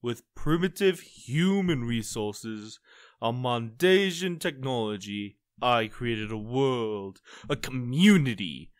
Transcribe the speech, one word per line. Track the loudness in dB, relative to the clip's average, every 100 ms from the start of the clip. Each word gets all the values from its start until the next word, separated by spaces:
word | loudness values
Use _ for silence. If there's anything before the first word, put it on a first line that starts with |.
With | -4 -6 _ -6
primitive | 0 2 2 2 2 2
human | -6 -20 -4 2 4 4 2 0
resources, | 0 -2 -2 -4 -4 -6 -10 -10 -12 -18 _ -20 -20 _
a | -2
Mondasian | 0 -2 -2 -4 0 6 6 4 0 -4 -2
technology, | -6 -4 -4 -2 -2 -4 -6 -6 -6 -12 _ _
I | 2 2 2
created | -4 -4 -2 -4
a | -6
world, | -4 0 2 2 -2 -4 -6 -10 -20 -20 -6
a | -6
community. | -4 -6 -4 4 6 6 4 -2 -6 -8 -14